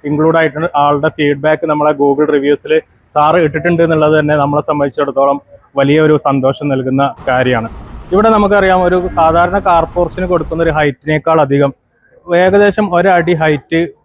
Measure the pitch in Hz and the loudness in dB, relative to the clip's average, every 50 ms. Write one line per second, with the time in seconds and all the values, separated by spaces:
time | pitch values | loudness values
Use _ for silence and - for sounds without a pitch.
0 | - 143 151 147 156 160 160 165 165 151 135 151 165 175 - 147 143 147 147 143 | -4 -4 -2 0 0 2 2 2 0 0 -2 -4 -6 -4 0 0 2 2 0 0
1 | 147 156 - - 151 143 143 139 139 156 156 156 165 160 151 147 147 151 151 139 | -2 -4 -4 -2 -2 -2 -2 0 0 -2 0 0 -2 -4 -2 0 0 0 0 2
2 | 143 143 143 139 151 147 147 143 135 143 147 - - 151 156 156 - _ _ _ | 0 0 2 0 0 0 0 0 0 0 -2 -2 -2 -2 -2 -2 -2 _ _ _
3 | _ _ _ 151 147 156 160 180 165 151 143 160 147 175 175 165 170 160 165 156 | _ _ _ 0 2 2 2 2 0 0 -2 -2 -2 -2 0 0 2 0 2 2
4 | 151 151 156 156 151 147 151 147 139 147 143 147 147 - 151 147 143 143 - - | 2 2 2 2 2 0 0 0 0 0 -2 -2 -2 -2 -2 -2 -2 -4 -2 -4
5 | 143 139 123 135 135 143 143 143 _ _ - - _ _ _ 139 139 139 147 156 | -4 -2 0 0 0 0 0 -2 _ _ -20 -20 _ _ _ -2 0 2 2 2
6 | 156 151 151 143 - 147 139 139 127 135 135 - 147 147 139 131 127 131 131 135 | 4 2 2 2 0 -2 -2 0 0 -2 -2 -2 -4 -4 -4 -2 -2 -2 0 0
7 | 139 139 - - - 139 127 127 127 127 127 113 110 113 - - - - - - | -2 -2 -4 -6 -4 -2 0 0 0 0 0 -2 -4 -6 -12 -16 -18 -18 -18 -18
8 | - - 180 196 214 226 220 208 208 196 202 202 196 190 185 185 180 180 180 180 | -8 -2 0 2 2 2 2 2 2 2 2 2 2 2 2 2 2 2 0 0
9 | 175 180 - - 160 160 165 170 175 180 185 202 190 196 175 165 160 160 - 175 | -2 -2 -2 0 0 2 2 2 0 0 -2 -2 0 2 0 0 0 -2 -2 -4
10 | 175 160 - - 185 175 180 165 156 147 160 160 165 165 147 156 151 147 135 _ | -4 -4 -4 -8 -4 -2 -2 -2 -2 -4 -4 -2 -2 -2 0 0 -2 -2 -4 _
11 | _ 151 156 156 - 165 160 165 147 131 139 143 143 139 - _ _ _ _ _ | _ -4 -4 -2 0 0 0 0 2 0 0 0 0 -2 -2 _ _ _ _ _
12 | _ _ _ _ _ 175 175 175 185 185 190 202 208 202 190 - 214 196 175 170 | _ _ _ _ _ -2 0 2 2 2 4 4 2 2 0 -2 -4 -2 0 0
13 | 175 196 185 175 165 165 180 156 160 156 151 139 - _ 165 165 170 185 - _ | 2 2 2 2 2 0 -2 0 0 0 -2 -2 -4 _ -4 -4 -4 -4 -8 _